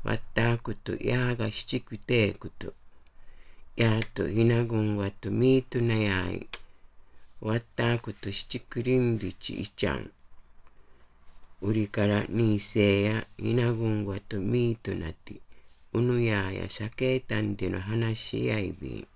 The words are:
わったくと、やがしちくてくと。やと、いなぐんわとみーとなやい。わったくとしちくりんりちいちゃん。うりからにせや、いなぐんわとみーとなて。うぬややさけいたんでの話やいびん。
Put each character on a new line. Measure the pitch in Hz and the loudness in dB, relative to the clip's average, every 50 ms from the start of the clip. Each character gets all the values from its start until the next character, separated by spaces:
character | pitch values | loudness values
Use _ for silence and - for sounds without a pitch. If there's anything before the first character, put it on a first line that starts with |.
わ | - 104 107 | 0 0 0
っ | 107 - - - | 0 -2 -2 0
た | 107 117 117 117 117 | 2 4 4 2 0
く | - - 104 | -2 -6 -8
と、 | - - - - | -8 -6 -6 -6
や | - - 113 120 127 127 123 120 | -2 -2 0 0 2 2 0 0
が | 117 110 107 | 0 -2 -4
し | - - - | -4 -6 -4
ち | - - 123 | -2 -4 -4
く | - - 120 104 | -4 -6 -12 -10
て | - - 127 117 107 98 | -2 2 4 4 4 4
く | - - - - - - | 0 -4 -12 -12 -10 -8
と。 | - - - - - - - - - - _ - - - - - - - - - - - - | -8 -8 -10 -12 -20 -20 -20 -20 -20 -20 _ -16 -16 -14 -16 -16 -18 -18 -18 -18 -18 -12 0
や | - 117 113 107 110 113 - - | 2 4 4 4 2 0 -4 -2
と、 | - 92 73 | -2 -2 0
い | 95 110 113 | 4 4 6
な | 117 120 117 120 | 6 6 4 2
ぐ | 113 117 | 2 0
ん | 110 107 107 104 | 0 2 2 0
わ | 101 98 98 | 0 -2 -4
と | - - - 101 | -4 -6 -6 -2
み | 101 110 120 131 131 131 | 0 4 6 6 6 4
ー | |
と | 127 - - 123 | 2 0 -2 0
な | 117 117 113 | 2 2 2
や | 110 107 101 95 92 92 90 | 2 2 2 2 0 0 -2
い。 | 90 90 - - - - - - - - - - - - - - - - - - - - | -4 -6 -8 -10 -12 -14 -14 -18 -20 -20 -20 -20 -20 -20 -20 -20 -20 -20 -20 -18 -16 -8
わ | - 107 110 | -2 -2 -2
っ | 117 113 - - | -2 -2 -4 -4
た | - 120 117 120 117 | 0 2 2 2 2
く | - - 101 | -2 -8 -12
と | - - 101 | -8 -8 -6
し | 98 - - | -6 -6 -4
ち | - - 127 | -4 -6 -8
く | - - - 123 | -6 -6 -6 -4
り | 117 123 127 | 0 2 4
ん | 127 123 120 117 107 | 4 4 4 2 0
り | 101 90 - | -2 -6 -8
ち | - - - 107 98 | -8 -10 -8 -6 -6
い | 98 - | -6 -8
ち | _ - - | _ -2 0
ゃ | 92 | 0
ん。 | 69 60 52 - - _ - - - - - - - - - - - - - - - - - - _ - - - - - - - - - | 0 -2 -4 -10 -14 _ -20 -18 -18 -18 -18 -20 -20 -20 -20 -20 -20 -20 -20 -20 -20 -20 -20 -20 _ -20 -20 -18 -18 -18 -18 -18 -14 -6
う | 95 101 | -2 0
り | 110 110 104 101 | 2 2 2 0
か | - 110 104 | 0 2 2
ら | 104 104 104 110 - | 4 4 2 0 0
に | - 113 117 110 104 101 | 2 4 4 4 4 2
せ | - - - 113 104 101 98 101 | 0 0 2 4 6 6 6 6
や、 | 101 104 107 110 110 - - | 4 2 0 -2 -4 -8 -10
い | - 104 110 | -4 -2 0
な | 113 123 120 120 | 2 4 4 2
ぐ | 120 113 113 | 2 2 2
ん | 110 107 104 104 | 0 2 0 -2
わ | 98 95 98 | -2 -4 -6
と | - - 113 101 | -6 -6 -4 -2
み | 95 107 117 123 120 117 113 | 0 0 2 2 2 2 0
ー | - | -2
と | - 101 95 | -4 -6 -4
な | 92 85 80 | -4 -4 -6
て。 | - _ - - - - - - - - - - - - - - | -8 _ -16 -16 -16 -16 -16 -18 -20 -20 -20 -20 -20 -20 -20 -2
う | - 113 | 0 2
ぬ | 120 123 123 120 | 2 4 4 4
や | 120 113 107 101 95 92 | 4 4 2 2 0 0
や | 95 95 90 90 | -2 -4 -6 -6
さ | - - 107 110 | -6 -6 -6 -6
け | - - 131 127 131 | -2 0 0 2 2
い | 131 | 0
た | - - 110 110 | -2 -2 -2 0
ん | 107 104 101 | 0 0 -2
で | 98 95 90 | -2 -2 -2
の | 92 92 | -2 -2
話 | 92 98 110 113 117 113 110 - - - - 113 120 | -2 -2 0 0 0 0 0 -2 -4 -4 -2 -2 0
や | 123 113 107 | 0 0 0
い | 98 87 82 - | -2 -4 -6 -8
び | - - | -8 -8
ん。 | 120 107 - _ - | -8 -10 -12 _ -20